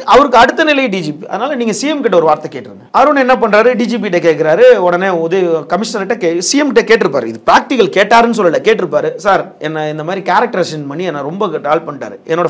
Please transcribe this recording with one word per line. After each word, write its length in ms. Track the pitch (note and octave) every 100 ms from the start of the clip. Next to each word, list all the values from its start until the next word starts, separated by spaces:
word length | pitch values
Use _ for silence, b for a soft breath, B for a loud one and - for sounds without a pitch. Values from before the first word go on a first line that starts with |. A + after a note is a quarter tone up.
அவருக்கு 340 | - A3+ C#4 A#3+
அடுத்த 260 | B3+ B3
நிலை 240 | D#4 C#4+ B3+
டி 120 | F#3+
ஜி 120 | D3+
பி. 140 | D3 -
அதனால 280 | F3 E3+
நீங்க 180 | C4+ A#3
சி 160 | G3 C#4
எம் 120 | D4+
கிட்ட 160 | A#3 F#3
ஒரு 100 | D#3+
வார்த்தை 240 | D3+ D#3
கேட்டுருங்க. 380 | C3 A2 G2 -
அருண் 260 | - C#4 D4
என்ன 180 | B3
பண்றாரு, 420 | B3 A3+ G#3 A3+ A#3+
டி 100 | A#3
ஜி 120 | A#3+
பி 100 | G#3
கிட்ட 220 | F3 E3
கேட்குறாரு, 440 | D3+ D#3 E3+ B3
உடனே 340 | A#3+ F3+ F3 F#3+
உதவி 380 | F3 E3 F#3+ F3
கமிஷனர்கிட்ட 720 | D#3+ C#3+ F3+ A3 A3 G3 A#3
கே-, 200 | E3+ E3+
சி 200 | - C4+
எம் 140 | D4
கிட்ட 220 | A3+ G3+
கேட்டிருப்பாரு. 300 | A3 F3 C#3
இது 180 | A2+ A2+ -
practical 420 | G3+ A#3+ B3+ G3
கேட்டாருன்னு 500 | F#3 G3 A#3 A#3+ A3+
சொல்லல, 220 | F3+ C#3+
கேட்டிருப்பாரு. 540 | F#3+ G#3+ F3+ D3 D3+
சார், 420 | E3 G3+ F#3 F#3+ -
என்ன 300 | D3+ D#3 D3+
இந்த 160 | D3+
மாதிரி 280 | D#3 F#3+ E3+
கேரக்டர் 340 | F#3 A#3 G#3 E3
அசைன் 160 | D#3 C#3+
பண்ணி 180 | C#3+
என்னை 180 | F#3 D3
ரொம்ப 360 | C#3 F#3 G3+ D3+
டால் 260 | C#3+ D#3+
பண்ணிட்டாரு. 340 | E3 C#3+ A2+ G2 -
என்னோட 200 | D#3+